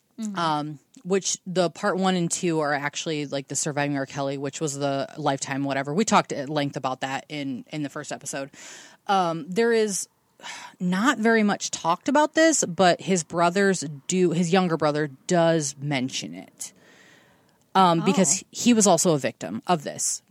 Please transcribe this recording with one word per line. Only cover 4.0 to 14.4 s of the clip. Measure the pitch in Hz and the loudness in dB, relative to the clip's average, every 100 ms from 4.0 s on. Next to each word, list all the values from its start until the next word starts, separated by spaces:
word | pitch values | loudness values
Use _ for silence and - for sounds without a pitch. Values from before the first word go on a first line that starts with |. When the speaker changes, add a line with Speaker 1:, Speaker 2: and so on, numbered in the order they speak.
| 135 | -4
Speaker 2:
Kelly, | 143 139 139 | -4 -4 -4
which | 139 - | -6 -6
was | 160 139 | -6 -2
the | 139 139 - - | -2 -2 -4 -4
Lifetime | 147 139 - 135 | -2 -2 -4 -4
whatever. | 139 135 139 | -2 -2 -2
We | 156 | -2
talked | 220 190 - | 2 2 2
at | 151 135 | -4 -4
length | 151 143 143 | -2 -4 -4
about | 135 131 | -4 -4
that | 135 135 - | -4 -6 -8
in, | 151 139 123 - | -8 -6 -8 -8
in | 147 | -8
the | 139 | -8
first | 156 143 | -8 -10
episode. | 120 - 147 139 - - - - - - | -12 -8 -8 -10 -14 -20 -20 -20 -14 -2
Um, | 196 175 165 156 | 0 0 -2 -4
there | 185 233 | 0 2
is | 226 214 185 - _ _ _ - - - - | 2 0 -2 -8 _ _ _ -16 -16 -16 -6
not | 180 185 240 254 | -2 0 2 2
very | 220 226 | 4 4
much | 208 180 - | 4 0 -4
talked | - 165 175 - | -4 -2 -2 2
about | 285 302 | 4 4
this, | - 320 302 | 4 4 4
but | - 165 185 165 | 0 4 4 4
his | - 185 | 0 -2
brothers | 156 165 170 180 196 180 - 143 - | -2 0 2 4 2 2 -4 -10 -4
do, | 185 180 | 2 2
his | 156 | 2